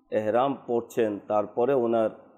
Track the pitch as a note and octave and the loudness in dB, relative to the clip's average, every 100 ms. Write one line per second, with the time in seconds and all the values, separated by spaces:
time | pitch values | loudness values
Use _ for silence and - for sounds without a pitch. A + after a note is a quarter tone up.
0 | _ G#2+ G#2+ A2 C#3 B2 - A#2 A#2+ - | _ -4 0 0 0 -2 -4 -4 -2 -2
1 | A2 G2+ - G#2 G2+ - A#2+ C#3 A#2 A#2 | -2 -2 -2 -2 -2 0 0 2 2 2
2 | A2 - - | 0 -4 -16